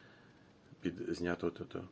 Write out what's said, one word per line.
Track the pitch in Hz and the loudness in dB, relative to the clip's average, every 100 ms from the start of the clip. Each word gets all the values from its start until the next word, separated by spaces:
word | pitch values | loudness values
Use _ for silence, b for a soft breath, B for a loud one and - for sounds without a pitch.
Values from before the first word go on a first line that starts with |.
| B B B B B - - - | B B B B B -20 -20 -2
під | 90 90 - | -2 0 -2
зняту | 85 87 87 87 | 2 2 4 2
от | - | 0
эту | 85 - - | -6 -6 -8